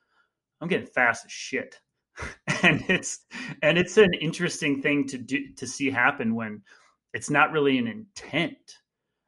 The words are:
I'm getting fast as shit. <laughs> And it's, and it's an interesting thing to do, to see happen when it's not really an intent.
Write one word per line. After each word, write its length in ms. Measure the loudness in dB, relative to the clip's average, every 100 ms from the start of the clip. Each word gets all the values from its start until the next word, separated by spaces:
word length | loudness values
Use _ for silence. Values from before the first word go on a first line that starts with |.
| _ _ _ _ _ _
I'm 80 | -4
getting 180 | -4 -2
fast 380 | 2 2 2
as 80 | -6
shit. 480 | -14 -8 -8 -8 -14 _ _ _ -16
<laughs> 460 | -14 -10 -8 2
And 220 | 2 2 0
it's, 320 | -2 -2 -12 _ -14 -12 -2
and 160 | 2 2
it's 180 | 4 6
an 160 | 6
interesting 680 | 4 -4 -2 -4 -2 -2 0
thing 240 | 0 0 0
to 100 | -6
do, 340 | -6 -6 -6 -10
to 100 | -10
see 240 | -4 -2
happen 440 | 2 2 2 -2 -2
when 260 | -6 -10 -18 -20 _ _ _
it's 180 | -10 -2
not 200 | 2 4
really 280 | 4 2 2
an 100 | 0
intent. 880 | -6 -12 -18 -6 -2 -2 -6 -20 -20 _ _ _ _